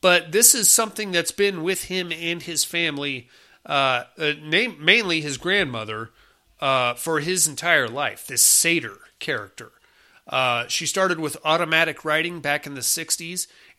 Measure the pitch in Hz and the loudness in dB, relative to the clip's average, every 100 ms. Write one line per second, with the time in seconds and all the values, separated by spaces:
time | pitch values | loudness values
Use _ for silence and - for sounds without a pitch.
0 | 185 175 160 180 - 254 208 - 226 - | 6 4 2 4 6 6 4 4 2 -4
1 | 208 175 165 - 202 185 165 185 - 185 | -2 -2 -2 0 0 0 -4 -4 -4 -6
2 | 175 160 170 170 170 156 - 170 170 143 | -4 -6 -4 -6 -6 -4 -2 0 -2 -2
3 | 143 131 120 - _ _ - 143 135 123 | -6 -6 -12 -20 _ _ -4 0 2 0
4 | - - 156 147 151 165 240 160 156 220 | -4 -4 -4 -4 -2 0 0 -2 4 4
5 | 202 165 147 135 170 202 165 120 107 110 | 4 -2 -2 -6 -2 0 0 -4 -6 -8
6 | 113 _ _ _ _ _ 139 131 123 120 | -10 _ _ _ _ _ 0 2 2 -2
7 | - 156 151 185 151 139 170 160 120 127 | -2 -2 0 0 0 0 2 2 2 -2
8 | 135 - - 127 - - 165 165 120 101 | -4 -6 -8 2 4 4 4 0 -2 -14
9 | - _ - 127 101 - 117 _ _ _ | -20 _ -6 -6 -6 -16 -20 _ _ _
10 | _ _ - 131 131 120 117 - 165 196 | _ _ -6 -2 0 0 -2 -4 -2 0
11 | 190 165 151 - 156 165 165 160 160 143 | 0 0 -4 -4 0 0 2 2 2 -2
12 | 156 156 165 175 143 147 143 139 120 - | -2 0 -2 -4 -2 -4 -4 -6 -4 -4
13 | 160 - 165 180 - - - | -2 -6 -6 -8 -10 -12 -20